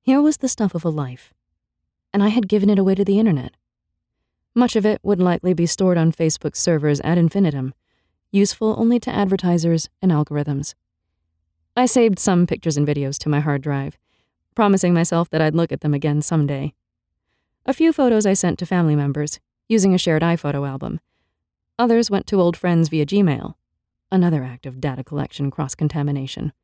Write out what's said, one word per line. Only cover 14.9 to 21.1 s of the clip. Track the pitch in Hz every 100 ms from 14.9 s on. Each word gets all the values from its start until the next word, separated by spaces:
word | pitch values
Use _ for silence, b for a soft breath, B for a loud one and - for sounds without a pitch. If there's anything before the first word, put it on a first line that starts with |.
myself | 175 170 165 170
that | 160
I'd | 156
look | 160 170
at | 143
them | 151
again | 143 151 147
someday. | 147 165 143 139 147 _ _ _ _ _ _ _ _ _
A | -
few | 262 330
photos | 311 262 220 208
I |
sent | 196 180 -
to | 175
family | 185 165 147
members, | 143 139 151 - _ _ _
using | 226 196
a | 185
shared | 180 156
iPhoto | 170 170 147 143 139
album. | 135 - 160 _